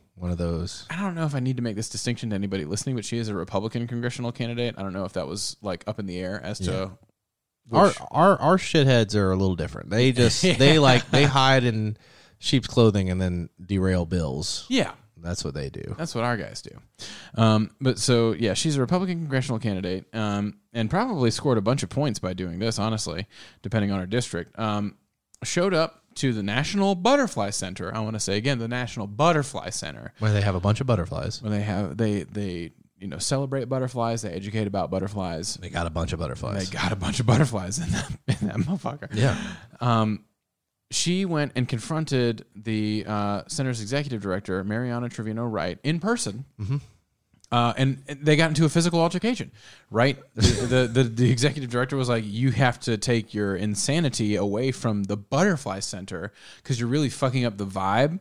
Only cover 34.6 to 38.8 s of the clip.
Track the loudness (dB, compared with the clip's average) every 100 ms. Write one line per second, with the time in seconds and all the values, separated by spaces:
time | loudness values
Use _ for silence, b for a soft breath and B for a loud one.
34.6 | -2 -2 -2 -2 -4 -4 -4 -4 -6 -8
35.6 | -8 -4 -4 -2 -4 -4 -6 -6 -6 -4
36.6 | -4 -4 -4 -2 -2 0 2 4 2 0
37.6 | -4 -4 -2 -4 -4 -6 -4 -2 -2 -2
38.6 | -2 -2